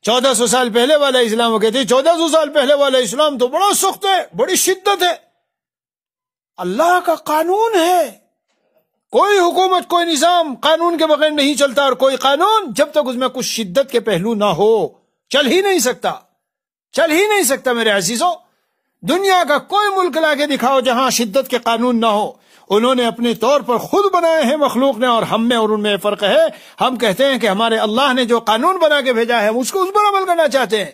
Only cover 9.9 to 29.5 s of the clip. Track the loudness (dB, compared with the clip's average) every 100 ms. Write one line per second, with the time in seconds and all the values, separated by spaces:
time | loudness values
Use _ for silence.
9.9 | -2 0 0 2 2 0 -2 0 0 0
10.9 | 0 0 2 0 0 -2 0 0 2 0
11.9 | 2 0 0 -2 0 2 0 -2 -2 0
12.9 | 0 -2 -2 -4 -4 -8 -6 -4 -2 -2
13.9 | -2 -2 -2 -2 0 0 2 2 2 0
14.9 | _ _ _ _ -2 2 2 2 0 -2
15.9 | -4 -6 -8 _ _ _ _ _ _ _
16.9 | -2 0 2 2 0 0 -2 -2 -2 0
17.9 | 0 -2 -2 -2 -2 _ _ _ _ _
18.9 | _ -4 -2 2 2 2 -2 0 -2 0
19.9 | 0 -2 0 0 0 -2 0 0 0 0
20.9 | 0 0 -2 -2 -2 -2 -4 -2 -2 0
21.9 | 0 0 0 -4 -10 _ _ _ 0 2
22.9 | 0 -2 -2 -4 -2 0 0 0 -4 0
23.9 | 0 2 2 2 2 0 0 0 0 0
24.9 | 0 0 0 0 -2 0 0 0 -2 -2
25.9 | -2 -2 -2 0 2 0 -4 -20 -4 -4
26.9 | 0 -2 0 0 0 -2 0 0 0 -2
27.9 | 0 0 0 0 -2 0 0 0 0 2
28.9 | 2 0 -2 0 0 0